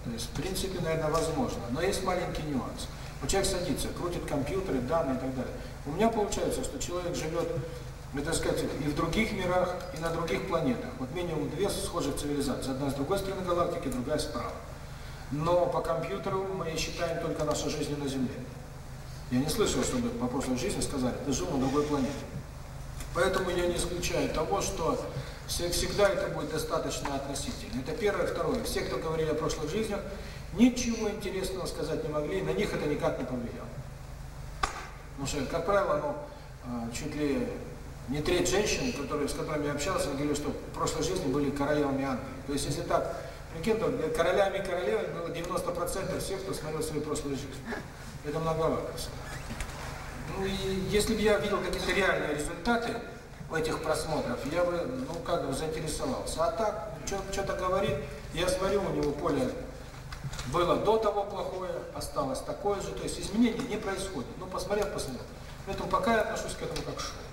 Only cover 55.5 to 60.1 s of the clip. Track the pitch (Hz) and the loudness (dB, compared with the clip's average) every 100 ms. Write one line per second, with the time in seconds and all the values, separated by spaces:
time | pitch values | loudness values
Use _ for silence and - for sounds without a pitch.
55.5 | 131 156 160 160 - 135 127 - - 165 | 0 -2 -2 -2 -2 -2 -2 -2 0 0
56.5 | - 214 208 - - - 196 381 - - | 2 0 0 -6 -6 -4 -4 -2 -2 -2
57.5 | 185 185 185 202 - - - - 160 180 | 0 2 2 2 0 -4 -8 -8 0 2
58.5 | 185 190 202 165 147 147 139 170 139 123 | 2 4 4 2 2 2 2 2 2 2
59.5 | - - - - - - | 0 -8 -10 -12 -12 -10